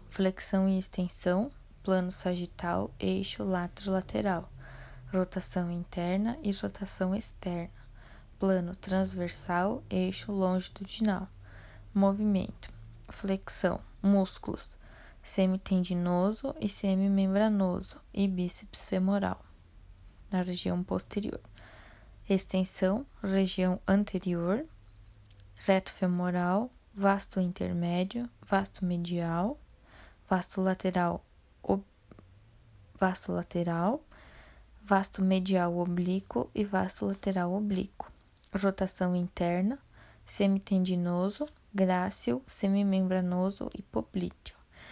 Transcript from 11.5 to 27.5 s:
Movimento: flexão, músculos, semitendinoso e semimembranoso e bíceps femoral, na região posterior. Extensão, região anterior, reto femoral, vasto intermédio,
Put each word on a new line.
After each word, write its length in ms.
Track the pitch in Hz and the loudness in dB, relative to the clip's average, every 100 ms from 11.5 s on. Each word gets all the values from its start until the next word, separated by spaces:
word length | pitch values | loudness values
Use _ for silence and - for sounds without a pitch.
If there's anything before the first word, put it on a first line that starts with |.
| - - - - | -18 -18 -20 -2
Movimento: 760 | 196 196 202 214 190 - - - - - - - | 4 4 4 2 2 0 -8 -14 -16 -18 -18 -14
flexão, 680 | - 196 190 - - 180 - - - | -6 -2 -2 -2 0 0 0 -8 -2
músculos, 760 | 196 202 185 - - - - - - - - - | 4 4 2 -4 -8 -8 -8 -16 -20 -20 -20 -14
semitendinoso 1300 | - - 185 190 - 185 180 175 175 175 190 220 269 320 | -4 2 2 0 0 0 2 0 2 2 2 0 -6 -4
e 80 | 208 | 0
semimembranoso 1300 | - 196 190 196 196 190 196 220 202 185 180 - - - | 2 2 2 4 4 4 4 4 4 2 0 -6 -14 -8
e 140 | - 196 | 0 0
bíceps 560 | 180 180 - - - | 2 -2 -4 -6 -4
femoral, 580 | - 185 190 202 190 - - - - - - - - - - | 0 2 2 2 0 -4 -10 -20 -20 -20 -20 -20 -20 -20 -4
na 120 | 185 | -2
região 420 | 180 180 185 180 | 0 -2 -2 -2
posterior. 560 | 185 185 - 208 208 - - - - - - - - - - | -2 -4 -2 -4 -4 -8 -12 -20 -20 -20 -20 -20 -20 -10 0
Extensão, 760 | 190 - 185 185 - 185 220 277 - | 0 2 0 0 2 2 2 -4 -8
região 560 | 196 190 190 190 185 185 - | 0 2 2 2 2 2 2
anterior, 760 | 196 208 180 185 170 170 226 320 - - - - - - - - - | 2 2 -2 -2 0 0 0 -2 -14 -20 -20 -20 -20 -20 -20 -20 -4
reto 380 | - 190 - | 2 2 0
femoral, 760 | - 185 180 180 180 175 196 254 - _ | -2 0 2 0 0 2 2 0 -8 _
vasto 460 | 202 196 196 - 190 | 2 4 4 0 0
intermédio, 880 | 180 | -2